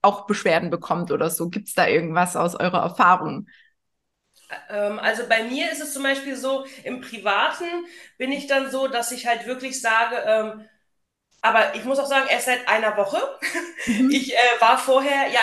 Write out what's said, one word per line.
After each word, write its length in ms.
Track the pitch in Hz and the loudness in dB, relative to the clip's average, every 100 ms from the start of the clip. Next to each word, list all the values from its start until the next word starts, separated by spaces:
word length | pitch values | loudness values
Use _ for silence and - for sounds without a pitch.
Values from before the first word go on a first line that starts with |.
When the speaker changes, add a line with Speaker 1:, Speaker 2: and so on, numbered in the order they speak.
Speaker 1:
auch 240 | 202 202 - | 2 2 -2
Beschwerden 440 | 202 196 165 143 | 0 2 2 2
bekommt 420 | 170 - 170 170 | -4 -2 -4 -2
oder 180 | 143 160 | -2 -2
so. 180 | 165 170 | -2 -6
Gibt's 240 | 208 - | -8 -4
da 120 | - 165 | 0 2
irgendwas 500 | 143 165 160 180 - | 2 2 0 0 0
aus 200 | 175 180 | -2 0
eurer 260 | 180 180 | -2 0
Erfahrung? 640 | 175 - 185 180 156 262 - - _ _ _ _ _ _ _ _ _ - - | -2 4 4 4 0 -8 -10 -20 _ _ _ _ _ _ _ _ _ -18 -10
Speaker 2:
Ähm, 280 | 208 208 208 | -4 -4 -2
also 280 | - 220 233 | -2 -2 0
bei 160 | 226 | 0
mir 260 | 233 269 330 | 0 -4 -4
ist 100 | 302 | -6
es 100 | 294 | -8
zum 80 | 269 | -4
Beispiel 340 | 277 269 277 254 | -2 -2 -4 -6
so, 300 | 262 269 269 - | -4 -4 -6 -12
im 160 | 254 254 | -10 -10
Privaten 640 | - 226 196 196 302 - 349 349 339 - - - | -12 -6 -2 0 0 -2 -6 -8 -10 -16 -20 -8
bin 140 | 262 | -6
ich 140 | 277 277 | -4 0
dann 240 | 269 269 | 0 0
so, 180 | 262 269 | -2 -2
dass 240 | 240 233 | -2 -4
ich 140 | 247 240 | -4 -2
halt 200 | 233 214 | -2 -4
wirklich 340 | 254 262 262 | -8 -8 -4
sage, 360 | 226 226 233 240 220 | 0 2 2 0 0
ähm, 420 | 220 214 214 - _ _ _ _ _ _ _ | 0 0 -8 -18 _ _ _ _ _ _ _
aber 320 | 226 226 196 | 2 4 2
ich 100 | - | 0
muss 140 | 226 269 | -2 -2
auch 80 | 269 | 2
sagen, 220 | 269 262 | 0 2
erst 180 | 240 254 | 0 0
seit 220 | 247 - | 0 2
einer 280 | 220 220 202 | 2 2 0
Woche. 220 | 196 330 554 - | 0 -2 -4 -6
<laughs> 60 | 294 330 349 - - | -6 -6 -8 -8 -2
Speaker 1:
Mhm. 240 | 214 262 | 2 4
Speaker 2:
Ich, 220 | 277 269 | 2 0
äh, 40 | - 247 233 | 2 4 6
war 180 | 226 254 | 6 6
vorher, 500 | 269 262 277 277 262 | 4 2 4 0 2
ja, 120 | 233 | 2